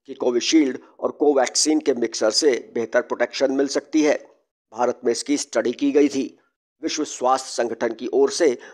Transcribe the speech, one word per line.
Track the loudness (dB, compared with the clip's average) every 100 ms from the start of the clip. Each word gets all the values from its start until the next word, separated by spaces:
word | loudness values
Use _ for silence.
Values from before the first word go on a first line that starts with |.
| -16
कि |
कोविशील्ड | -4 0 0 4 4 4 -2 -12 -8
और | -6
कोवैक्सीन | 0 2 2 2 0 0 0
के | 0
मिक्सर | 0 -2 0 0
से | 2 2 0 -4
बेहतर | -6 -2 -2
प्रोटेक्शन | -2 -4 -4 -2 -2
मिल | 0 -2
सकती | -2 -2 0
है। | 2 0 -6 _ _ _ _ -2
भारत | -2 0 -2
में |
इसकी | -2 -2 -4
स्टडी | -2 -2 -2
की | -2 2
गई | 4 2
थी। | 0 -6 -10 _ _ _ -10
विश्व | -8 -6
स्वास्थ्य | -8 -2 0 0 -2
संगठन | -4 -4 -2 -4
की | -4 -2
ओर | 2 2
से | 2 0 0 -10